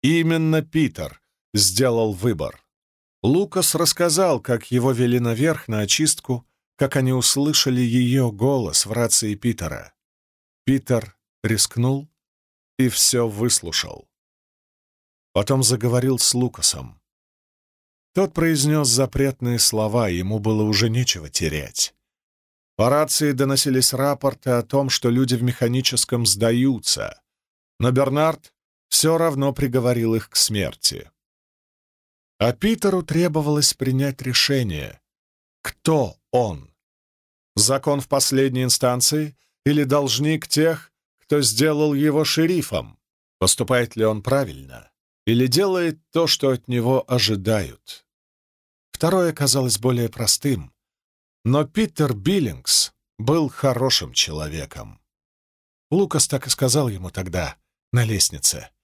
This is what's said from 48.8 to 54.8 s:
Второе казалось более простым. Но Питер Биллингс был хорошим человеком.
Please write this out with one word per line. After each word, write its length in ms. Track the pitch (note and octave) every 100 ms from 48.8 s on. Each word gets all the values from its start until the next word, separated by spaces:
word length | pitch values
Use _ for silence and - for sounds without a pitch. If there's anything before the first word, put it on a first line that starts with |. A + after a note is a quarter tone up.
| _
Второе 440 | - D#3+ F#3 E3+
казалось 440 | D#3 C#3 C#3 B2+ A2+
более 300 | B2+ A#2+ A#2
простым. 640 | - A2+ - C#3+ A2 D2 _ _ _ _ _ _ _
Но 200 | A2+ C#3
Питер 500 | D#3 - A3 - D3
Биллингс 800 | G#2 G#2+ G3 B2 C2 - - - _ _ -
был 300 | A2+ E3 C#3+
хорошим 640 | - C#3 A#2+ C3 - D#2
человеком. 880 | - - D#2 D2+ D#2 C2+ -